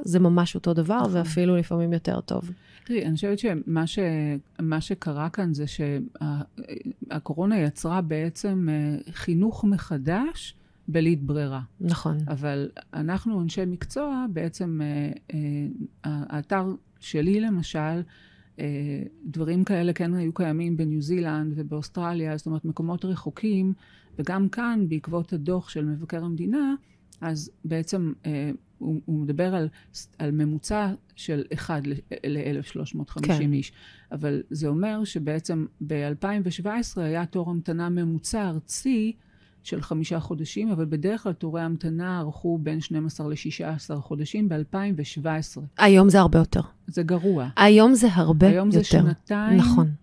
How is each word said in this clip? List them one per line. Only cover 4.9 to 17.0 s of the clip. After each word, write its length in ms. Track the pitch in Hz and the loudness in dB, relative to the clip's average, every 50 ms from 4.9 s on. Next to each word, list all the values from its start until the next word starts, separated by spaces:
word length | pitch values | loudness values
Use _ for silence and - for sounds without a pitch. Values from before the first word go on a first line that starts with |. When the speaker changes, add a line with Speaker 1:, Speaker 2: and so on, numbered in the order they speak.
| 196 - - 165 143 147 156 165 | -6 -6 -4 -6 -4 -4 -4 -6
Speaker 2:
כאן 260 | - 208 185 170 147 | -4 -2 -2 -2 -2
זה 120 | 143 147 | -2 -4
שה-, 320 | 139 - - 151 143 143 139 - - - - 156 147 147 143 - - - - - - - - - - - - - - | -6 -4 -4 -2 -2 -2 -4 -4 -8 -8 -6 -4 -4 -4 -4 -6 -8 -12 -16 -14 -12 -12 -10 -10 -10 -10 -10 -10 -8
הקורונה 480 | - 151 - - 143 160 185 208 220 190 | -8 -8 -6 -6 -4 -2 0 2 2 2
יצרה 400 | 151 147 - - - 165 175 185 | 2 0 -2 -4 -4 -2 -2 -2
בעצם, 680 | 170 156 156 156 160 170 160 - - 202 190 185 175 156 | -2 -2 -2 -2 -4 -4 -6 -4 -4 -2 -2 0 0 0
אה, 420 | 151 151 147 147 147 - - 170 | 0 0 0 -2 -2 -4 -6 -10
חינוך 520 | - - - 180 165 170 202 226 214 - 220 | -12 -8 -4 0 2 2 2 0 0 0 2
מחדש 920 | 202 202 - - - 160 135 131 160 175 226 269 330 330 - - - - - _ _ _ _ - - | 2 2 0 -2 -4 -6 -4 -2 -2 0 0 -2 -2 -4 -8 -14 -16 -18 -20 _ _ _ _ -8 -2
בלית 340 | 151 165 160 165 170 143 | 0 2 4 4 2 2
ברירה. 380 | 139 135 147 151 143 135 135 131 127 - _ - | 0 -2 -2 -2 -2 -4 -4 -6 -10 -10 _ -4
Speaker 1:
נכון. 380 | 180 170 165 - - 160 151 151 151 143 | -2 -2 -2 0 0 -2 -2 -2 -2 -4
Speaker 2:
אבל 400 | 147 131 147 147 139 143 143 - - - - - - | -4 -4 -2 -2 -2 -2 -4 -6 -8 -14 -16 -10 -8
אנחנו, 460 | 156 151 165 185 185 - 226 214 185 | -4 -4 -2 -2 -2 -2 -2 -2 0
אנשי 220 | 170 160 - 202 185 | -2 -2 -2 -2 -4
מקצוע, 580 | 180 180 - - - - 262 294 285 269 254 254 220 | -4 -4 -6 -8 -8 -6 -6 -4 -4 -4 -4 -4 -4
בעצם, 480 | 170 160 165 165 - - 185 170 160 151 | -4 -4 -4 -6 -4 -4 -4 -4 -2 -2
אה, 280 | 147 147 147 147 147 151 - - _ - 165 | -2 -2 -2 -2 -4 -4 -6 -10 _ -8 -6
אה, 40 | 151 151 147 147 147 147 - - - - - _ _ - | -4 -4 -2 -2 -4 -4 -6 -6 -8 -10 -12 _ _ -8
האתר 600 | 147 151 147 143 - 151 147 143 - 196 190 185 190 185 - _ _ _ - | -6 -6 -6 -6 -6 -6 -6 -4 -2 -2 -2 -2 -2 -6 -8 _ _ _ -20